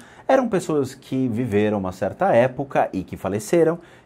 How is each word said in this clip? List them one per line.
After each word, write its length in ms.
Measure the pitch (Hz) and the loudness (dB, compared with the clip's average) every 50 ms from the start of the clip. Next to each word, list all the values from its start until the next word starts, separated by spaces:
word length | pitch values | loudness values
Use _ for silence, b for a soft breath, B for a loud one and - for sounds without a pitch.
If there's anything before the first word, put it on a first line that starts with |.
| B B B B B | B B B B B
eram 220 | - 262 269 262 220 | 2 2 2 2 0
pessoas 460 | 208 175 - - 160 147 135 - - | -2 -4 -2 0 -2 -2 -2 -2 -6
que 340 | - - - 135 131 131 127 | -14 -12 -6 -4 -2 -2 -2
viveram 500 | 110 110 131 113 101 104 104 107 107 104 | -2 -4 -4 0 0 2 2 2 0 -2
uma 140 | 95 92 92 | -4 -6 -6
certa 420 | - 104 95 101 - 180 196 156 | -4 -6 -6 -2 -2 0 4 4
época 540 | 117 123 131 127 - 143 139 - 156 120 - | 4 4 4 0 -4 -8 -4 0 0 0 0
e 140 | - 95 87 | -2 -6 -8
que 140 | - - 87 | -8 -12 -8
faleceram 600 | - 95 95 107 107 - - 170 160 160 165 170 B B B B B | -6 -4 -4 -4 -2 0 2 4 4 4 2 -2 B B B B B